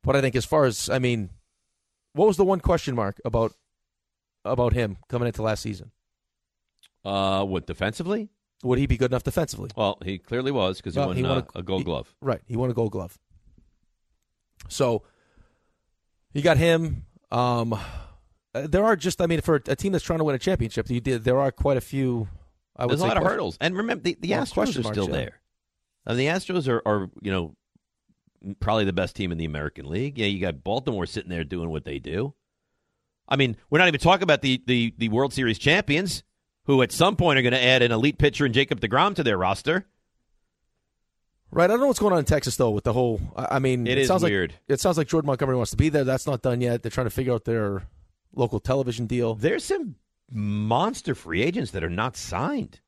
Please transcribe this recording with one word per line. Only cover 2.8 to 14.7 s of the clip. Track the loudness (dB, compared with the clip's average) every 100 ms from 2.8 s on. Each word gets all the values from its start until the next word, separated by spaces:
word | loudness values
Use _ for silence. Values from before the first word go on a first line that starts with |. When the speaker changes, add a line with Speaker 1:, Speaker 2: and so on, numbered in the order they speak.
| 0
Speaker 1:
mark | -2 -2 -4
about, | -2 0 0 _ _ _ _ _ _ _ _ _
about | -4 0 2
him | 2 0 -6 _
coming | -4 -2
into | -2
last | -2 -2
season? | -6 -10 -14 _ _ _ _ _ _ _ _ _ _ _
Speaker 2:
Uh, | -4 0 0 0
what, | 0 -4 -6
defensively? | -4 -4 -4 -4 -4 -6 _ _ _
Speaker 1:
Would | 0 0
he | 2
be | 2
good | 2
enough | 0
defensively? | -2 -2 -4 -6 -12 -2
Speaker 2:
Well, | -2 -2
he | -8 -8
clearly | _ -4 -2
was | 0 0 -2
'cause | -6
he | -4
Speaker 1:
Well, | -2
Speaker 2:
won, | 0
Speaker 1:
he |
won | 0 -2
Speaker 2:
uh, | -4 -12
Speaker 1:
a, |
Speaker 2:
a |
Gold | -4 -4
Speaker 1:
he, |
Speaker 2:
Glove. | -2 -6 -8 _
Speaker 1:
Right, | -6 -6 _
he | -4
won | -2
a |
Gold | -2 -2
Glove. | -4 -10 -14 _ _ _ _ _ _ _ _ _ _ _ _ _ _
So, | -14